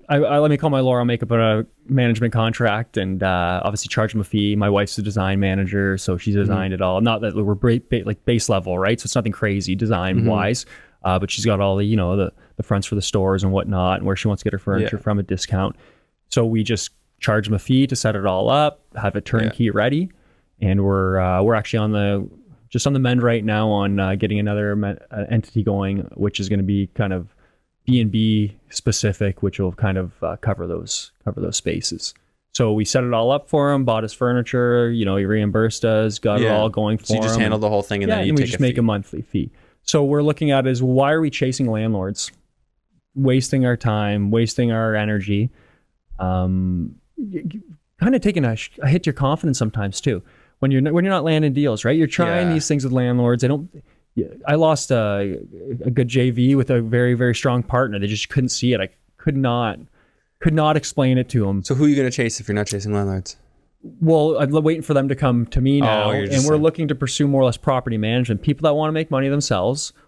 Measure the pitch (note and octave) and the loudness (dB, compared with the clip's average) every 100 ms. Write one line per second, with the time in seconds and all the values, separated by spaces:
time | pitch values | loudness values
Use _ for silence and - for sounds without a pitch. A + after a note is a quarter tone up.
0 | - C#3+ D3 C#3+ D3+ C#3+ D#3+ C3+ B2+ B2 | -2 2 2 4 4 2 2 2 2 2
1 | A#2+ A#2+ A2 A#2 A2+ A2 A2+ _ - C3 | 0 -2 0 2 2 2 -2 _ -2 2
2 | A#2+ A2+ A#2 A2+ A2+ - A#2 G#2 A#2 - | 2 2 0 0 0 0 0 0 -2 -4
3 | F#2+ F#2+ F#2+ F2+ F2 F2+ G2+ G#2 - - | -2 -2 0 0 0 -2 -2 -4 -4 -2
4 | G#2+ A2+ G2 G#2+ G#2 G#2 G#2 G2+ G2+ - | -2 -2 -2 0 0 2 2 2 0 -4
5 | G#2 G2+ F#2+ G2 G2 F#2+ F#2 G2+ G2 F#2+ | -4 -2 0 0 0 0 0 0 0 -2
6 | - F2+ - G2+ G2 F#2+ F#2+ F#2 F#2 F#2 | -2 -2 0 0 2 0 -2 -2 0 2
7 | A#2 A2 G#2+ F#2 G#2 G2+ B2 A#2 - A#2 | 2 0 -2 -2 -2 0 2 0 0 -4
8 | G2+ G#2 - A#2+ - G2 F#2 F2+ F#2+ A#2 | -4 -4 -2 0 0 -2 -2 -2 0 -2
9 | - B2+ A2 G2 G#2+ G2 F#2+ F#2+ A2 G2 | -2 -4 -4 -2 -2 -2 -2 -2 0 0
10 | F#2 F#2 G2+ F#2 F#2+ B2 - - - _ | 0 0 2 0 0 -4 -8 -18 -20 _
11 | F#2 F#2 G2 - A2 G2 G2 G2 G#2 A2 | -2 0 -2 -2 0 2 2 0 0 0
12 | F2+ G2 F#2+ - _ - - G2+ - G#2 | 0 0 -2 -6 _ -10 -4 -2 -2 -4
13 | - G#2 F#2+ F#2+ F#2+ F#2+ - F#2+ F#2 F#2 | -2 0 0 2 0 0 0 0 0 0
14 | F#2+ F#2+ A2 G2+ G#2 F#2+ - F#2+ G#2+ G#2 | -2 -2 -2 -2 -4 -4 -2 -2 -2 -4
15 | - G2+ F#2 F#2 - F#2+ G2 - - _ | -2 -2 -2 -4 -2 -2 -2 -6 -18 _
16 | _ _ _ - A2+ A2 A2 A2 - _ | _ _ _ -2 0 0 -2 -4 -6 _
17 | _ _ - G#2+ G#2+ G#2 - C3 C3+ B2+ | _ _ -2 -2 0 -2 0 2 2 0
18 | A2 G#2 G2 F#2 A2 C#3 D3+ - _ - | -2 -2 0 0 2 2 0 -4 _ -6
19 | G#2 G#2 - A2+ A2 - A#2 G#2 A#2 D3 | -4 -4 -2 -2 -2 0 0 0 0 0
20 | F#3 - _ _ _ _ F#2+ G2 G2 G2 | -4 -10 _ _ _ _ 0 2 2 2
21 | F#2+ F#2+ F#2 F#2 G#2 A2 - A2 G#2+ G#2 | 2 0 2 2 2 2 0 -2 0 0
22 | G2+ G2+ - - - - _ A#2+ C#3 C#3 | 0 -2 -6 -14 -20 -20 _ -2 0 0
23 | B2+ B2 A#2+ A#2 G#2+ G#2+ G#2+ G2+ G2 G2+ | 2 2 2 0 0 0 2 2 2 0
24 | F#2+ G2 G2+ G#2 G#2 G#2 G#2 G2+ G2+ F#2+ | 0 0 0 0 0 -2 -2 -2 -2 -6
25 | - A2 - A#2 - A#2 G#2+ G2 G2 G2 | -10 -10 -2 -2 0 -2 0 0 -2 -4
26 | - - G2+ - F#2+ G2+ F#2+ G2+ G2 - | -6 -4 -4 -4 -2 -2 0 0 -2 -2
27 | G2+ F#2 F2 _ _ _ _ _ - B2 | -4 -4 -8 _ _ _ _ _ 0 2
28 | A2 A2 A2 G#2+ G#2 - _ - - G#2 | 2 0 2 2 -2 -6 _ -6 -4 -2
29 | G#2 G2 G2+ - G2 - F#2 F2 G#2+ F#2 | -2 -2 -4 -2 -4 -2 -4 -2 -2 -2
30 | F2+ - D#2+ F2 - F#2+ F2 E2 E2+ - | -4 -6 -8 -6 -6 -6 -6 -8 -8 -10
31 | - _ - G#2 F2+ - - E2 - - | -12 _ -8 -6 -6 -4 -4 -6 -6 -8
32 | - - _ _ _ - A2+ G#2+ G#2+ C3 | -10 -12 _ _ _ -2 0 0 0 0
33 | B2 A#2 A#2 C#3+ - D#3 C#3+ C#3+ B2 A2 | 0 0 2 0 0 0 2 2 0 0
34 | A2 - B2 B2 A#2 B2+ A#2+ A#2+ A#2+ A#2 | -2 -2 0 0 0 0 2 2 2 0
35 | G2 G2 G2 G#2+ G#2 G#2 A2 - A2+ A2 | 0 0 0 0 0 2 0 0 0 2
36 | A2 G#2 A2+ G#2 A2+ G#2+ A2 G#2+ G#2+ A2 | 0 -2 0 2 2 2 0 0 0 -2
37 | - A2 A2 A2+ A2 G#2+ G#2+ G#2 G2+ G2+ | 0 0 0 0 0 0 0 0 -2 -2
38 | G2 - F#2+ D3+ B2 A#2 C3 A#2+ A2+ G#2 | 0 0 2 2 0 0 0 2 0 0
39 | - - - G2+ - - _ _ - D#3 | -4 -12 -6 -6 -6 -10 _ _ -2 0
40 | C#3+ D3 D3 D3 D3+ C3+ C3 B2 B2+ B2+ | 2 2 0 0 0 2 2 0 2 2
41 | C#3 D#3 D#3 - C3 B2+ B2+ A2 A2 G#2 | 2 2 0 -2 -2 0 -2 0 -2 -2
42 | F#2+ G#2 - - _ _ _ _ _ _ | -4 -6 -10 -14 _ _ _ _ _ _
43 | _ C3+ C3+ C3 B2+ C3+ B2 A#2+ A#2+ G#2+ | _ -2 2 2 2 0 2 0 0 0
44 | G#2 G#2 G2+ A2+ A2+ - A#2+ A2+ A2+ G#2+ | 0 0 2 2 0 0 0 0 0 0
45 | G#2+ G#2 G2 G2+ A#2 - _ _ _ _ | 0 -2 -2 -2 -2 -6 _ _ _ _
46 | - - F#2 F#2 F#2 F#2 F#2 F2+ D#2+ - | -16 -6 -2 0 0 0 0 -2 -6 -10
47 | _ - G#3+ F3+ E3 G3+ G#3 D#3+ _ - | _ -12 -8 -8 -8 -10 -14 -20 _ -2
48 | G#3 C4 G#3 F3 B2+ A2+ - - C3+ F3 | 0 2 2 0 0 -2 -8 -4 0 2
49 | E3 C3 C3+ D#3+ D#3+ C3 A2 A2 G2+ - | 0 0 0 0 -2 -2 -2 -2 -4 -4
50 | C#3+ G2+ - _ _ _ C3+ C3 D3 E3 | -4 -4 -6 _ _ _ 0 2 2 2
51 | F#3+ F#3+ D#3 D#3 D3+ C3+ C#3+ A2 A#2 D#3 | 2 0 2 2 2 2 0 0 0 2
52 | D#3 - E3+ F3 F3 D#3+ - D3 C3 B2+ | 2 2 0 2 0 0 0 -2 0 0
53 | B2 B2 A#2+ A#2+ B2+ C#3+ E3+ D3 - _ | 2 2 2 2 2 0 -6 -16 -20 _
54 | _ - - - C#3+ D3+ D#3+ D3+ - B2 | _ -6 -6 -6 -2 2 4 2 0 0
55 | G#2+ G2+ G2+ E2 G1+ F2 F#2 B2 - B2+ | 2 0 -2 -6 -10 -14 -10 -6 -2 0
56 | A#2+ B2+ B2+ A#2+ B2+ C#3 A#2+ B2 A2+ A#2+ | 2 2 2 4 4 4 2 0 2 2
57 | B2 A#2+ B2 A2+ C3+ B2 - B2 B2+ G2+ | 2 2 2 2 0 0 0 0 0 -2
58 | G2+ G#2+ - C#3+ B2+ - B2 A2+ F#2+ _ | -4 -4 -4 -2 -2 0 0 0 -2 _
59 | _ _ - C3+ C3 A#2+ A#2 D#2 E2 _ | _ _ -4 0 0 0 -2 -6 -14 _
60 | _ _ _ _ D#3+ D#3 D3+ D#3 - - | _ _ _ _ 0 2 2 0 -2 0
61 | C3 B2+ A#2+ B2 G2 G2 F#2 C3 D3 C#3 | 2 2 0 0 0 -2 -2 2 4 4
62 | B2+ C3 A#2 - G#2+ G#2 G#2 G2+ G#2 G#2 | 0 0 -2 -4 -4 -2 -2 -4 -2 -2
63 | G2 F#2+ - - _ _ _ _ - - | -2 -4 -8 -16 _ _ _ _ -20 0
64 | D#3+ D#3+ D3+ D3+ C#3 D#3 D#3 D#3+ D#3 C#3+ | 4 4 4 2 2 2 2 0 0 0
65 | C3+ C3+ C#3 A#2+ A2+ B2+ C3 C#3+ A2 G#2+ | 0 0 2 2 0 0 2 4 2 2
66 | G#2 G#2 G2+ C3+ C#3+ D3+ D#3 D#3+ D3+ C3+ | 2 0 0 0 2 4 2 0 -2 -2
67 | C3+ - C#3+ C#3 B2+ - - C3 B2 A2+ | -4 0 2 4 2 0 0 0 0 -2
68 | G#2+ A#2+ A#2+ G#2 - C#3+ D#3 D3 D#3 D#3+ | 0 0 0 0 -2 0 0 2 0 -2
69 | D#3+ C#3 C3+ C#3+ - G2+ G2+ C#3+ - - | -2 -2 0 0 0 0 0 -2 -6 -14